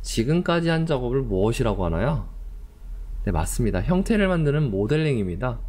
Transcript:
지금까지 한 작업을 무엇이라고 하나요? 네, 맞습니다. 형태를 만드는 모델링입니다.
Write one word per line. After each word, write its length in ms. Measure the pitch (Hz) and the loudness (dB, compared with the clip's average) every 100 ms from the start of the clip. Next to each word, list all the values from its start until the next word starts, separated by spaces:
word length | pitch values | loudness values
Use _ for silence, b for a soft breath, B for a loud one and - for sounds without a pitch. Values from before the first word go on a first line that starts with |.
지금까지 680 | - - 117 170 175 170 165 | -4 -2 2 2 2 0 2
한 160 | 160 160 | 0 0
작업을 360 | 139 123 135 | 0 0 0
무엇이라고 600 | 123 95 104 120 113 98 | 0 2 2 2 0 2
하나요? 440 | 87 82 120 151 - - - - - - - - - - | 0 2 2 0 -4 -10 -12 -12 -14 -16 -12 -10 -8 -4
네, 80 | - | -2
맞습니다. 500 | 85 80 - 117 92 | 0 -2 0 0 0
형태를 460 | 113 180 196 220 190 | 2 0 2 2 2
만드는 420 | 175 147 143 147 | 2 2 2 0
모델링입니다. 880 | 98 107 151 156 123 95 87 123 113 | 0 2 2 2 0 0 -2 -4 -4